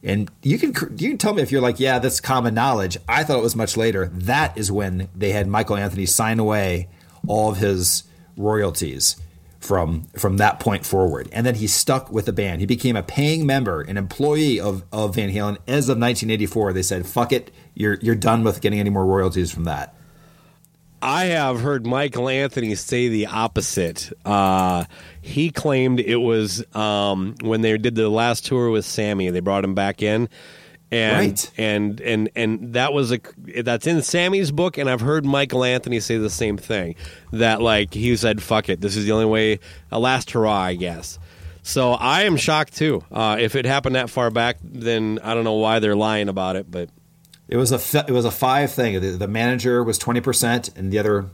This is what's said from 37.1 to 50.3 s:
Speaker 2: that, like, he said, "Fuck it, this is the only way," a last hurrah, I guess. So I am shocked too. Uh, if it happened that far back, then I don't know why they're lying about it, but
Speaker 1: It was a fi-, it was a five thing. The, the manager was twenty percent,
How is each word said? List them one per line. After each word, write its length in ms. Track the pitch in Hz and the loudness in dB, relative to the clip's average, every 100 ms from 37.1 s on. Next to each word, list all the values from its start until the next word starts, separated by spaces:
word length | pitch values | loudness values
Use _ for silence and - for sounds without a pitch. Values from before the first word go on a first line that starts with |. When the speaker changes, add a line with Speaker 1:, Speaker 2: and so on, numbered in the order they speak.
| - - | -18 -10
Speaker 2:
that, 320 | 110 113 110 | 0 2 4
like, 320 | 113 107 104 | 2 2 0
he 220 | 107 117 120 | -2 0 2
said, 260 | 113 107 | 2 0
"Fuck 260 | - 110 104 | 0 0 0
it, 120 | 90 | -2
this 160 | 98 104 | -2 -2
is 80 | |
the 80 | 104 | 0
only 140 | 107 110 | 2 2
way," 340 | 110 110 107 - - - | 2 2 0 -6 -20 -8
a 80 | 113 | -2
last 320 | 123 131 - | 0 0 -2
hurrah, 180 | 120 110 | 0 2
I 240 | 104 92 | 2 0
guess. 460 | 90 90 82 - - - - - - | -2 -6 -8 -12 -16 -20 -18 -18 -16
So 300 | - - 127 | -6 0 2
I 300 | 123 123 156 | 2 2 2
am 140 | 208 156 | 4 2
shocked 400 | - 156 151 - | 2 0 0 -2
too. 280 | 156 113 80 | 0 0 -4
Uh, 240 | - 110 107 | -2 0 2
if 160 | 113 | 0
it 120 | 139 123 | 0 0
happened 280 | 139 131 | 0 0
that 160 | 131 120 | -2 -2
far 200 | - 120 | 0 0
back, 260 | 113 117 123 | 2 0 -2
then 560 | - 123 117 113 110 107 | -10 -6 -2 0 0 -2
I 120 | 110 | -2
don't 100 | 117 | -2
know 140 | 113 107 | 0 2
why 200 | 110 113 | 2 2
they're 160 | 107 | 2
lying 340 | 104 107 107 101 | 2 2 0 -2
about 280 | 95 92 92 | -2 -2 -4
it, 120 | 95 | -6
but 200 | 90 87 _ _ _ _ - _ | -8 -10 _ _ _ _ -20 _
Speaker 1:
It 60 | 120 | 0
was 160 | 127 | 2
a 60 | 127 | 0
fi-, 260 | - 147 - | 0 -2 2
it 40 | |
was 120 | 123 | 0
a 60 | 117 | 0
five 420 | - 131 135 143 | 0 2 2 2
thing. 280 | - 120 95 | 0 0 0
The, 100 | 95 90 | -2 -4
the 120 | 98 | -4
manager 540 | 110 117 123 113 123 | 0 0 0 2 2
was 140 | 117 107 | 2 -2
twenty 220 | - 120 | 0 -2
percent, 500 | 123 | 0